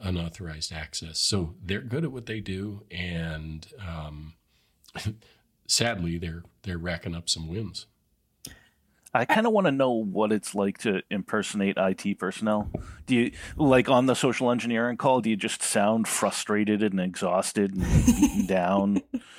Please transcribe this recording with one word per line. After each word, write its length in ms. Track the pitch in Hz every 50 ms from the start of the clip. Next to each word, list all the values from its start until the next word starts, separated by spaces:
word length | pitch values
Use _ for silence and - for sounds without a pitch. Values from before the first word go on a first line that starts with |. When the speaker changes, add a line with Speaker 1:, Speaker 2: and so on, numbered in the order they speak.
Speaker 1:
unauthorized 720 | 98 95 90 85 82 82 - - 90 80 76 76 - -
access. 460 | 82 78 78 - - - 85 82 78 -
So 360 | - - 107 98 85 76 - -
they're 200 | 98 90 98 120
good 220 | 135 113 120 156 165
at 60 | 139
what 140 | 131 123 113
they 160 | 113 110 107
do, 440 | 95 98 95 95 101 107 101 101 - -
and, 760 | 87 90 90 90 85 82 82 80 78 78 78 80 78 78 - - - - 98
um, 460 | 87 82 80 76 76 73 73 78 80 - _ _ _ _ _ _ _ _ _ _ - -
<laughs> 200 | - - 110 110 - - - _ _ _ _ _ _ _
sadly, 500 | - - - 113 117 101 90 85 82 85
they're, 260 | 85 90 82 80 85 85 - _ _
they're 160 | - 95 87 82
racking 360 | 85 87 85 82 - 90 85
up 140 | 85 82 -
some 200 | - 80 80 80
wins. 380 | 90 110 110 107 - - - _ _ _ _ _ _ _ _ _ _ _ - - - - _ _ _ _ _ _ _ _ - -
Speaker 2:
I 140 | - 117 120
kinda 240 | - 196 220 226 233
wanna 220 | 214 202 190 151
know 180 | 135 135 135 127
what 400 | 117 113 110 98 90 101 107 104
it's 220 | 110 101 - - -
like 240 | 101 98 101 - -
to 240 | - 110 95 92 - -
impersonate 640 | 101 98 - - 110 107 95 - 104 104 98 98 -
I 160 | - 95 95
T 220 | 95 - - 101 98
personnel. 560 | - 92 95 - - 110 107 107 104 101 - - - - - - - -
Do 100 | - 127
you, 180 | 117 123 - - - - - -
like, 340 | 147 156 135 131 127 - 139
on 160 | 135 123 131
the 80 | 131 120
social 360 | - - 127 113 - 131 120
engineering 460 | 120 113 117 120 117 113 117 120 117
call, 240 | - 131 135 131 123
do 80 | 107 113
you 80 | 110
just 260 | 95 - 104 - -
sound 460 | - - - 107 101 107 110 113 107 -
frustrated 760 | - - 107 98 - - - - 104 104 104 107 104 101
and 160 | 110 104 95 92
exhausted 760 | 90 92 87 - 98 90 90 95 95 - - 110 101 98 95
and 320 | 95 - - - - -
beaten 400 | - - 92 95 - - 104 95
down? 560 | 92 95 92 87 92 98 98 98 101 101 95 -
Speaker 3:
<laughs> 60 | _ - - - - -